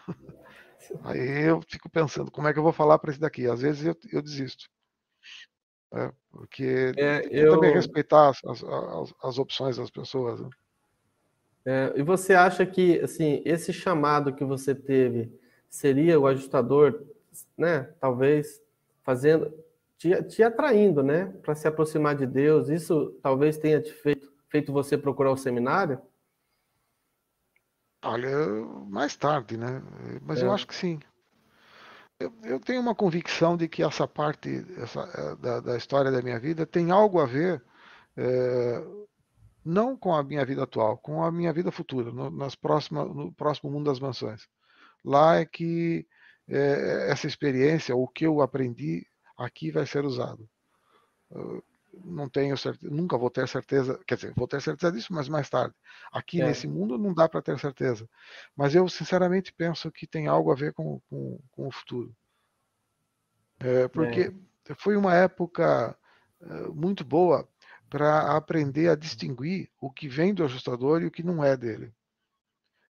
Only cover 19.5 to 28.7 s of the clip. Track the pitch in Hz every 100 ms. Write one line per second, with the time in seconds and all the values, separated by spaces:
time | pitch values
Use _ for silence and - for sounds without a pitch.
19.5 | - - _ _ _ 160 185 170 - 226
20.5 | 233 294 214 208 143 135 156 190 - -
21.5 | 151 160 156 156 156 151 143 131 131 147
22.5 | 156 131 165 165 156 131 - 143 135 151
23.5 | 151 151 151 151 - 147 143 - _ _
24.5 | 151 139 139 139 147 139 131 135 131 135
25.5 | 123 123 170 185 127 - _ _ _ _
26.5 | _ _ _ _ _ _ _ _ _ _
27.5 | _ _ _ _ _ - 117 127 139 160
28.5 | 107 -